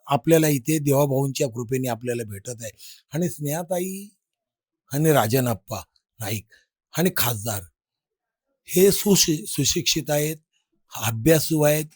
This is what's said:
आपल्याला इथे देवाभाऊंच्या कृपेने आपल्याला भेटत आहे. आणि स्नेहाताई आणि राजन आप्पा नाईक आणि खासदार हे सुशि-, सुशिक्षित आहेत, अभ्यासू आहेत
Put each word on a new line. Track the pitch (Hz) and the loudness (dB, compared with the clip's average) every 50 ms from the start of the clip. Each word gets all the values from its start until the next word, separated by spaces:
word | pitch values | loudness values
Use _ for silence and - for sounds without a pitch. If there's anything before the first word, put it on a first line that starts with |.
| _ | _
आपल्याला | - 139 143 - 160 160 160 160 156 | 0 -2 0 4 4 4 4 4 2
इथे | 147 135 117 - 156 160 | 2 0 0 0 0 0
देवाभाऊंच्या | 143 143 135 139 147 143 135 135 139 139 131 - 151 127 | 2 2 4 4 2 2 2 0 0 -2 -2 -4 -4 -4
कृपेने | 110 120 123 110 131 131 131 123 | -4 -8 -6 -4 -4 -4 -2 -4
आपल्याला | 117 110 123 123 120 120 113 | -6 -6 -6 -6 -6 -6 -8
भेटत | 104 101 98 _ 123 123 110 | -10 -12 -14 _ -14 -14 -12
आहे. | - - _ _ - - - - _ _ - | -14 -16 _ _ -20 -20 -20 -20 _ _ -4
आणि | 156 180 160 | -4 -4 -4
स्नेहाताई | - - 147 139 147 170 180 165 185 175 185 190 190 196 202 208 _ _ _ _ _ _ _ _ _ _ _ _ _ _ _ _ | -4 -6 -6 -4 -4 -4 -4 -4 -4 -4 -4 -6 -8 -10 -14 -18 _ _ _ _ _ _ _ _ _ _ _ _ _ _ _ _
आणि | - 143 156 160 | -2 0 2 4
राजन | 151 135 107 110 123 135 127 120 | 4 4 2 2 0 0 0 0
आप्पा | 113 92 _ - 110 95 - _ _ _ _ _ _ _ | -4 -6 _ -12 -12 -12 -12 _ _ _ _ _ _ _
नाईक | 120 - 110 104 _ _ _ _ _ _ _ _ _ _ - | -8 -6 -6 -8 _ _ _ _ _ _ _ _ _ _ -2
आणि | 151 175 185 - | 0 0 0 0
खासदार | - - 123 120 104 101 117 107 101 90 - _ _ _ _ _ _ _ _ _ _ _ _ _ _ _ _ _ _ _ - | 0 -2 0 -2 -2 -4 -6 -6 -6 -10 -14 _ _ _ _ _ _ _ _ _ _ _ _ _ _ _ _ _ _ _ -2
हे | - 175 190 202 | 2 4 4 4
सुशि-, | 190 - - 208 196 175 - 170 156 160 - | 4 2 2 2 4 4 4 0 0 -4 -4
सुशिक्षित | - - - 139 - - 180 147 - - 160 151 147 | -6 -4 -2 -2 0 0 -2 -2 -2 -2 -2 -2 -2
आहेत, | 147 147 151 156 160 156 _ _ _ _ _ _ _ _ _ _ | -2 0 0 -2 -6 -8 _ _ _ _ _ _ _ _ _ _
अभ्यासू | - - 104 113 113 113 113 151 165 156 - - 165 151 | -12 -4 -4 -4 -4 2 4 4 4 4 4 0 0 2
आहेत | 147 147 151 151 156 156 _ | 2 2 2 0 -4 -8 _